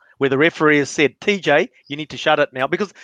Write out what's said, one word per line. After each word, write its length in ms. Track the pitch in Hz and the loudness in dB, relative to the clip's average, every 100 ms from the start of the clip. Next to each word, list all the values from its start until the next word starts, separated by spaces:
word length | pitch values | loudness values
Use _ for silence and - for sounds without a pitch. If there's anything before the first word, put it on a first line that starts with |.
| _ - | _ -4
where 120 | 135 | -2
the 80 | 135 | 2
referee 400 | 165 - 151 147 | 0 2 2 2
has 100 | 131 | 0
said, 320 | - 135 - | 0 -2 0
"T 200 | - 202 | -4 -2
J, 280 | 151 147 240 _ - | 2 2 0 _ -14
you 80 | 147 | -12
need 120 | 151 | -12
to 60 | 127 | -4
shut 220 | 160 151 | 0 0
it 140 | 143 | 0
now," 160 | 131 139 | -2 -4
because 260 | 180 202 - | -4 -6 -10